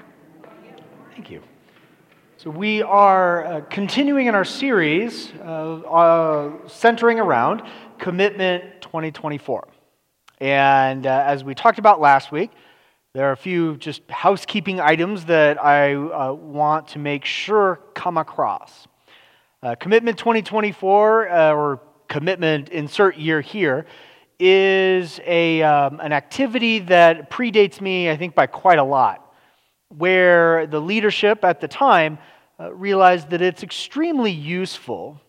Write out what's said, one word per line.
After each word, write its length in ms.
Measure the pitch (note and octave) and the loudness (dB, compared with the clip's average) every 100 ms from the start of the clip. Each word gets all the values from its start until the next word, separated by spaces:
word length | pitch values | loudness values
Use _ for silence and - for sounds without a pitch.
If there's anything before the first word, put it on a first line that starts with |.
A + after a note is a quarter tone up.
| - _ _ - - - - - - - - | -20 _ _ -20 -20 -20 -20 -20 -20 -20 -20
Thank 180 | - F#3+ | -20 -20
you. 140 | D#2+ - _ _ _ _ _ _ _ _ _ | -20 -20 _ _ _ _ _ _ _ _ _
So 120 | D#3+ | -16
we 320 | D#3 G#3 G#3+ | -6 -4 -2
are, 640 | G#3 G3+ G3+ F#3+ F3+ F3 D#3+ | 2 4 6 6 2 0 -4
uh, 160 | D#3+ | -8
continuing 640 | D3+ - G3+ - C#4+ C#4+ B3 | -8 -8 -4 0 0 0 2
in 80 | |
our 100 | G#3 | 0
series, 880 | F3+ - C#4 A3 D3+ D#3+ A#3 - - | -2 -4 -2 0 0 0 -4 -10 -16
uh, 480 | - E3 D#3+ D#3+ D#3+ | -18 -12 -10 -10 -10
uh, 840 | - E3 E3+ E3 D#3+ D3+ D3 D3 - | -2 4 4 4 2 -2 -4 -10 -20
centering 520 | - A3+ A#3 A#3 A3+ | 0 0 2 0 2
around 420 | G3 B2+ C3 G#3+ - - - - | 0 2 0 -2 -8 -20 -20 -12
Commitment 840 | - F3 G3+ G3+ F#3 F3+ F3+ - | -8 -2 -2 0 -4 -4 -8 -20
twenty 300 | - E3 D#3+ | -12 -10 -8
twenty-four. 560 | D3 D#3 D3 - A#2 - _ _ _ _ _ _ _ | -8 -10 -10 -8 -8 -8 _ _ _ _ _ _ _
And, 640 | C3+ C#3 C#3 C3+ C3 C3+ C3+ | -2 2 4 4 2 -2 -2
uh, 200 | C3+ C#3 | 0 0
as 160 | C#3 | -2
we 100 | C3+ | -6
talked 240 | C3 A#3 A3 | 0 0 4
about 240 | G#3+ F#3 | 4 6
last 300 | D3 C#3 - | 6 4 2
week, 180 | D3 A3+ - _ _ _ _ _ | -6 -6 -8 _ _ _ _ _
there 160 | C3 C#3 | -4 -2
are 40 | |
a 40 | C3+ | -2
few 400 | F#3 F3+ D#3+ D3 | -4 -2 -2 -6
just 240 | D#3 C#3+ _ | -12 -14 _
housekeeping 720 | - F3 G3 - G#3 F#3 F#3 | -2 -2 -2 -4 -6 -6 -2
items 460 | D3+ D#3+ F3 G#3 D#3+ | 0 0 -2 -6 0
that 380 | D#3+ D3+ D3 | 2 4 2
I, 300 | D3 C#3+ C#3+ | 2 4 2
uh, 400 | C#3+ D3+ D#3+ C3 | 0 -6 -6 -6
want 540 | D3 D#3 D3 D3+ D#3 D3+ | -8 -12 -4 -2 -2 -6
to 100 | D3+ | -10
make 260 | D3 C#3+ | -8 -6
sure 560 | - - - G#3+ G3 E3+ _ | -8 -10 -2 0 0 -2 _
come 240 | - F3+ E3+ | -10 -6 -4
across. 680 | D#3 - B2 F#2+ - _ _ _ _ _ _ _ _ _ | -6 -4 -4 -6 -12 _ _ _ _ _ _ _ _ _
Uh, 140 | B2 A#2+ | -10 -8
Commitment 420 | F3 A3 A#3 - | 0 0 0 -4
twenty 240 | A#3 A3+ | -2 -2
twenty-four, 880 | - G#3+ G#3+ F3+ F#3+ G3+ G#3+ A3 G3+ | -2 -4 -4 -4 2 4 4 2 2
uh, 240 | F3 D#3 | 4 4
or 280 | D3+ D3 C3+ - _ _ | 2 -2 -4 -12 _ _
Commitment 640 | D3 D#3+ F#3 D#3+ D3+ C#3 | -6 -4 -2 0 -2 -4
insert 460 | F3 D3 - G3 D#3+ | -10 -8 0 0 0
year 260 | D#3 D#3 | -4 -4
here, 440 | C#3 G#3+ D#3+ C3 D#3+ - - _ _ _ | -4 -4 -2 -2 -6 -20 -20 _ _ _
is 840 | F3+ F#3+ F#3+ F#3+ F#3+ F#3 F3 - - | 4 4 4 2 2 0 -4 -10 -2
a, 380 | E3+ E3 D#3+ | 0 2 2
um, 380 | D#3 D3 C#3 D3+ | 2 2 0 -4
an 100 | D#3 | -4
activity 680 | D3 - - C4 A#3+ A3+ A3 | -4 -4 -6 -4 -2 -2 -2
that 500 | F3 F3+ E3+ E3 D3 | 2 6 6 4 -6
predates 500 | - B3 G#3+ G3+ - | -6 -2 2 0 0
me, 300 | F#3+ F#3 E3+ | -6 -4 -2
I 80 | D3+ | -4
think, 180 | F3 D#3 | -2 0
by 120 | C#3 | 0
quite 320 | - F#3+ E3 | 0 4 4
a 40 | |
lot, 500 | C3+ C#3 A2+ F#2 _ _ _ _ _ _ _ | 4 2 0 -2 _ _ _ _ _ _ _
where 800 | D3+ F3 F#3 F3+ F3 E3+ E3 D#3+ | -4 0 4 4 6 4 2 -2
the 140 | D3+ | -6
leadership 640 | D#3+ G#3+ G#3+ - G#3 G#3+ F#3+ | -4 -2 -2 0 0 2 0
at 160 | E3+ | -2
the 80 | G#3+ | -6
time, 480 | - C#4 F#3+ D#3 D3+ - _ _ _ | -2 2 4 2 -4 -18 _ _ _
uh, 140 | E3 | -16
realized 560 | F3+ G3 F#3+ F#3 F3+ D3+ | -10 -4 4 4 4 -2
that 120 | E3+ | -2
it's 220 | F3+ F3 | -2 -4
extremely 680 | F#3 - - C4+ E4+ D4 A3 | -12 -14 -10 -6 -4 -2 -2
useful 920 | E3 D3 F3+ F#3 - - G2 G2+ D3 | -4 -8 -6 -8 -10 -12 -12 -12 -18